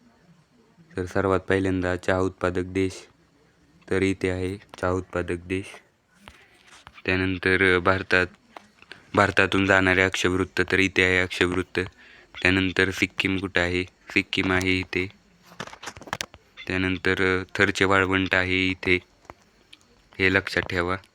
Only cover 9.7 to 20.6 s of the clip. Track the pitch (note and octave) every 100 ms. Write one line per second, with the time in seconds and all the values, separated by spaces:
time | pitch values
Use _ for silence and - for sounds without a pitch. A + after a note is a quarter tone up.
9.7 | F#2+ F#2+ F#2 F#2+ - F#2 F#2 F2+ - F#2
10.7 | F#2 F#2+ F#2 F#2 F#2 F#2 - F2+ F2+ -
11.7 | - F#2 _ - - _ - F2+ F#2+ F#2+
12.7 | F2 F#2 F#2 F#2+ - G2 F#2+ F#2+ F2+ F2
13.7 | F2+ F#2+ _ - G2+ F#2+ - F#2+ F#2 F#2
14.7 | F#2 F#2 F#2 F#2+ - _ _ _ - -
15.7 | - - - - - - - _ - -
16.7 | F#2 F#2 F#2 F#2+ F#2 F#2 F#2 F#2+ - G2
17.7 | F#2+ F#2+ G2 F#2+ F#2+ F#2+ F#2 F#2 F#2 F#2
18.7 | F#2 F#2 F2+ - _ - - _ _ _
19.7 | - _ _ _ - F#2+ F#2+ F#2+ F2+